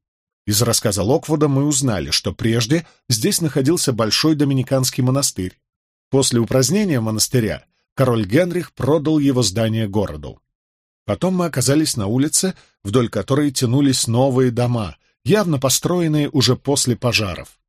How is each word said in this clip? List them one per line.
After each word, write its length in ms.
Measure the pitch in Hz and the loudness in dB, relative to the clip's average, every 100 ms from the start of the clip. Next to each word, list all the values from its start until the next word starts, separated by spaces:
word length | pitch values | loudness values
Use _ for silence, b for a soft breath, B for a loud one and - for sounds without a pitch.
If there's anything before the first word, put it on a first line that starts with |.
| _ _ _ _ - | _ _ _ _ -4
Из 160 | 104 | 0
рассказа 400 | 117 107 113 98 | 2 0 0 -2
Локвуда 460 | 98 151 - 151 147 | 0 0 0 0 2
мы 160 | 135 143 | 2 0
узнали, 440 | 143 135 98 69 | 0 0 -2 -2
что 220 | - - | -2 -4
прежде 540 | 90 113 113 113 165 - b - | -2 0 0 0 -2 -2 b -4
здесь 320 | 110 165 - | -2 0 0
находился 500 | 160 143 135 175 - | -2 0 0 0 0
большой 440 | 113 113 - 156 151 | 0 0 0 0 2
доминиканский 640 | 143 135 127 135 127 - | 2 0 0 0 -2 0
монастырь. 560 | 127 135 139 - 90 - _ _ _ _ - | 0 0 -2 -4 -8 -8 _ _ _ _ -2
После 300 | 135 131 117 | 0 2 0
упразднения 640 | 113 131 127 190 208 135 | 2 2 2 2 0 0
монастыря 640 | 110 110 - 127 107 78 _ _ _ | -2 -2 0 0 0 -4 _ _ _
король 300 | - 131 117 98 | -2 0 2 2
Генрих 460 | 131 180 175 156 | 2 2 -2 -6
продал 460 | - 139 160 147 156 | -6 0 0 2 2
его 240 | 139 127 | 2 2
здание 460 | 120 104 113 110 107 | 0 0 0 0 -2
городу. 520 | 104 92 76 71 - _ _ _ _ _ _ - | -2 -2 -6 -12 -16 _ _ _ _ _ _ -6
Потом 300 | 101 180 185 | -2 0 0
мы 100 | 170 | -2
оказались 500 | 135 123 147 156 120 | -2 0 2 0 -2
на 120 | 98 | -2
улице, 460 | 123 151 - 190 - b b | 0 0 0 -2 -6 b b
вдоль 240 | 101 120 117 | -2 0 0
которой 440 | 107 92 139 147 | -2 -2 0 0
тянулись 560 | 135 120 131 143 127 - | 0 0 2 2 2 0
новые 420 | 117 135 127 127 | 2 2 2 2
дома, 460 | 113 120 120 92 - _ _ | 2 -2 -2 -4 -10 _ _
явно 340 | 117 214 175 151 | 0 2 2 0
построенные 720 | 131 - 156 175 165 151 143 | 0 0 0 0 0 0 0
уже 280 | 139 127 120 | 0 2 0
после 400 | - 139 - 113 | 0 -2 0 -2
пожаров. 600 | 123 110 101 85 - _ | 0 -2 -4 -8 -14 _